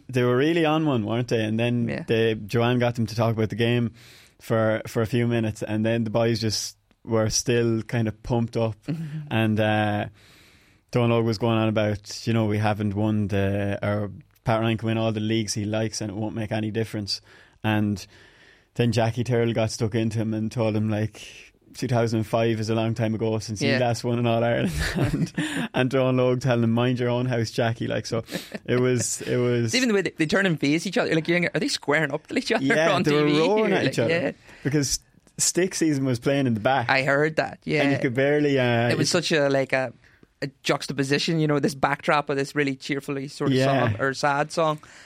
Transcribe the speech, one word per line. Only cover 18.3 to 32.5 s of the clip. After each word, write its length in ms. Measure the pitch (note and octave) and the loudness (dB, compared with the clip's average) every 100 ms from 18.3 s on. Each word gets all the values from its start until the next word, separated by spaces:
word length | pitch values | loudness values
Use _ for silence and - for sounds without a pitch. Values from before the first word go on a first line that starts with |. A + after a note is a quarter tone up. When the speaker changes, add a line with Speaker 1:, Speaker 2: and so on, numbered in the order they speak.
| - - - _ - | -20 -20 -20 _ -2
Speaker 1:
then 160 | A#2+ | 0
Jackie 320 | A2 A2+ A#2 | 2 0 0
Tyrrell 300 | A#2 A#2 A#2 | -2 0 2
got 180 | A2+ A2 | 0 -2
stuck 240 | - A2+ A2+ | -2 -2 0
into 240 | A2+ A2+ | -2 -2
him 160 | A2 A2 | -2 -4
and 160 | A2 | -4
told 240 | B2 A2 G#2+ | -2 0 0
him, 160 | G#2+ | 0
like, 280 | G#2+ A2 - - - - _ - | -2 -4 -6 -18 -20 -20 _ -20
"Two 140 | - B2 | -8 -2
thousand 300 | A#2+ A#2 A2+ | 0 2 0
and 100 | G#2+ | 0
five 320 | A#2 A#2 A2 | 0 2 0
is 100 | A2 | -2
a 60 | A2+ | -2
long 180 | A2+ | -2
time 220 | A2+ A2 A2 | -2 -2 0
ago 240 | A2 A2 | -2 -2
since 200 | - G#2 | -4 -4
Speaker 2:
Yeah. 180 | C#3 B2+ | 0 2
Speaker 1:
he 40 | |
last 200 | A#2+ A#2 | 0 0
won 160 | A#2+ A#2+ | -2 0
an 80 | A#2+ | 0
All-Ireland." 440 | A#2 A#2 A#2+ F3+ D3 - | 2 2 0 0 -2 -2
<laughs> 100 | - | 0
And, 380 | B2+ C#3 D#3+ - D#4 D4 A#3 | 0 0 -2 -4 -6 -4 -4
and 160 | - B2+ | 0 0
Don 280 | C3 C3 B2+ | 2 2 2
Logue 240 | B2+ B2+ | 2 2
telling 220 | C3 A#2+ | 2 2
him, 80 | A2+ | 2
"Mind 260 | A#2 B2 B2 | 2 0 0
your 100 | B2 | 0
own 160 | A#2+ B2 | 0 -2
house, 240 | B2 A2+ | -2 -2
Jackie." 380 | - A#2 A#2 A#2 | 0 -2 -2 -4
Like, 180 | A#2 - | -4 -4
so 180 | A2+ - F3 - - - | -6 -6 -10 -10 -12 -2
it 120 | B2 | 0
was, 440 | B2+ B2 A2+ - | 2 2 -2 -4
it 140 | - B2+ | -2 0
was 280 | B2 A#2+ A#2 | 0 0 0
Speaker 2:
It's 80 | A#3+ | 0
even 140 | B3+ | 2
the 60 | G3+ | 2
way 60 | |
they, 80 | F3+ - | 0 -2
they 120 | D#3 | 0
turn 180 | F#3+ G3 | 2 0
and 140 | D#3 | 0
face 260 | C#3+ D#3 F#3+ | 0 0 -2
each 140 | A#3+ | -2
other. 160 | E3 D#3+ | 0 0
Like, 120 | D#3 | 0
you're 100 | F3 | 0
thinking, 120 | F3 D3+ | 0 -2
are 40 | |
they 100 | B3+ | -2
squaring 420 | - - D3 D3+ | -4 0 2 2
up 160 | C#3+ - | 0 -4
to 100 | - | -6
each 140 | - | -2